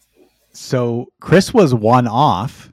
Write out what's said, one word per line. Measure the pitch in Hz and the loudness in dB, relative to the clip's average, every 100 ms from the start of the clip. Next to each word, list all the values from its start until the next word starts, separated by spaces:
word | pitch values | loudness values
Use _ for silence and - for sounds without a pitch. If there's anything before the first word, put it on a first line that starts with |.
| _ _ _ _ _ | _ _ _ _ _
so | - - 131 120 117 - _ | -20 -6 -4 -4 -6 -10 _
Chris | - 175 - | 0 2 2
was | 233 156 | 0 2
one | 120 110 123 120 | 2 2 2 2
off. | 117 147 90 131 - - | 0 0 0 -6 -12 -20